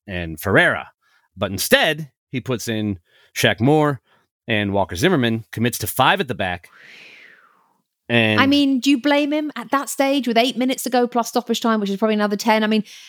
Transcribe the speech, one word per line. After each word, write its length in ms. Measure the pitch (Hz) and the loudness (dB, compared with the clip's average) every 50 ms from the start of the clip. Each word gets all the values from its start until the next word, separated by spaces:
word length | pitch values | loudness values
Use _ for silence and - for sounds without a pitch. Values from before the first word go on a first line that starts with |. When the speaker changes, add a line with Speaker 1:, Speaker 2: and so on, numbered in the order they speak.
| _ | _
Speaker 1:
and 320 | - 95 87 85 82 80 - | -10 -8 -8 -8 -8 -10 -6
Ferreira. 520 | - 98 101 151 175 160 117 80 67 - _ _ _ _ _ _ _ _ _ | -2 2 2 4 4 2 0 -2 -6 -12 _ _ _ _ _ _ _ _ _
But 140 | 92 104 95 | -8 -6 -6
instead, 600 | 98 - - - 240 277 247 165 151 151 160 135 _ _ _ _ | -4 -6 0 0 2 2 2 0 -2 -4 -8 -14 _ _ _ _
he 120 | - 123 | -8 -8
puts 280 | - - 127 104 - 117 | -6 -4 -6 -6 -4 -4
in 320 | 113 107 107 107 98 87 _ _ _ _ _ _ _ | -4 -2 -2 -4 -4 -6 _ _ _ _ _ _ _
Shaq 240 | - - 113 101 - | 2 2 2 2 4
Moore, 420 | 113 135 151 156 151 147 139 - _ _ _ _ _ _ _ _ _ | 2 4 4 4 2 2 -2 -4 _ _ _ _ _ _ _ _ _
and 260 | - 113 104 104 101 98 | -2 -2 0 0 0 0
Walker 200 | 101 95 - 90 | 0 -2 -2 -2
Zimmerman 480 | 95 127 185 190 143 120 117 113 113 113 - | 0 0 2 2 2 2 0 0 -2 -6 -10
commits 280 | - 110 113 123 - - | -4 -2 -2 -2 -2 -4
to 80 | 113 | -6
five 340 | - - - 131 151 190 190 | -6 0 2 2 2 2 0
at 80 | 190 123 | -2 -6
the 60 | 117 | -6
back. 340 | 87 98 92 90 85 - _ _ - - - - - - - - - - - - _ _ _ _ _ _ _ _ _ _ _ _ _ _ - | -4 -4 -4 -4 -6 -10 _ _ -20 -20 -20 -20 -20 -20 -20 -20 -20 -20 -20 -20 _ _ _ _ _ _ _ _ _ _ _ _ _ _ 0
And 300 | 120 117 - 214 - - | 2 4 4 4 4 4
Speaker 2:
I 60 | 262 | 4
mean, 340 | 277 285 285 285 277 269 254 | 4 4 2 2 2 0 0
do 100 | - 277 | 2 2
you 100 | 285 247 | 0 2
blame 320 | - 294 285 285 294 285 | 2 2 2 2 0 0
him 180 | 302 302 311 294 - | -2 -4 -4 -6 -8
at 140 | 240 226 - | -10 -6 -4
that 180 | - 277 277 - | -4 -4 -2 -4
stage 380 | - - 277 269 277 285 233 247 | -2 0 0 2 2 0 0 2
with 80 | 220 | 2
eight 200 | 226 240 269 233 | 2 2 2 0
minutes 260 | 214 254 262 262 - | -2 -2 -2 -2 -4
to 80 | - 247 | -4 -2
go 160 | 247 247 247 | 0 0 0
plus 220 | 233 - 240 220 - | 2 0 -4 -4 -2
stoppage 320 | - 247 226 - 233 - | -2 -4 -2 -2 -4 -2
time, 200 | - 233 220 214 | 0 0 0 0
which 80 | 202 196 | 0 -2
is 60 | 196 | -2
probably 180 | 196 226 214 214 | -2 0 0 0
another 200 | 214 208 208 208 | 0 0 0 -2
ten? 260 | 202 - 226 214 220 220 | -2 2 2 2 2 2
I 20 | |
mean, 180 | 214 220 214 202 - - - - | 2 0 0 0 -4 -12 -20 -20